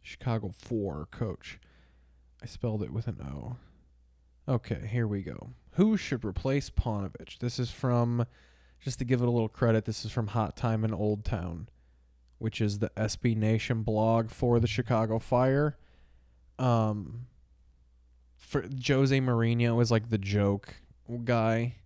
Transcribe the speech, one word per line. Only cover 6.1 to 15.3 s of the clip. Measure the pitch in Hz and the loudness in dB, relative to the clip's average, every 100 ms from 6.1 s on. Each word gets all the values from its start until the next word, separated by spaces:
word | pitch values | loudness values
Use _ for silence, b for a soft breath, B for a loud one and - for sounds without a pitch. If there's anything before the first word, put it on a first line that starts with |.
| 123 107 | -4 -4
replace | 90 131 139 - | -4 -2 -2 0
Paunovic? | - 123 104 98 - - - | -2 -2 -4 -4 -10 -16 -8
This | 123 - | -6 -4
is | 123 | -4
from, | - 131 120 120 120 117 b b b b b | -2 0 2 2 0 -2 b b b b b
just | - - | -10 -6
to | 123 | 0
give | 127 | 2
it | 120 | 2
a | |
little | 120 110 | 2 0
credit, | - 117 110 107 | 2 4 4 2
this | 107 | -6
is | 107 | -4
from | - 107 | -4 -2
Hot | 117 107 - | 0 -2 -2
Time | 120 110 | -2 0
in | 110 | 0
Old | 101 107 104 | 0 0 0
Town, | - 104 87 85 - _ _ _ _ _ _ _ | -2 -2 -4 -8 -12 _ _ _ _ _ _ _
which | 110 - | -6 0
is | 107 101 | 0 0
the | 101 - | -4 -2
S | 107 - | -4 0
B | 123 110 | 0 2
Nation | 107 110 - 113 | 2 2 0 -2
blog | 110 107 110 113 113 | 0 2 4 4 0
for | - 123 117 | -2 4 4
the | 104 | 4
Chicago | - 117 120 110 113 | 0 0 2 2 0
Fire. | - | 2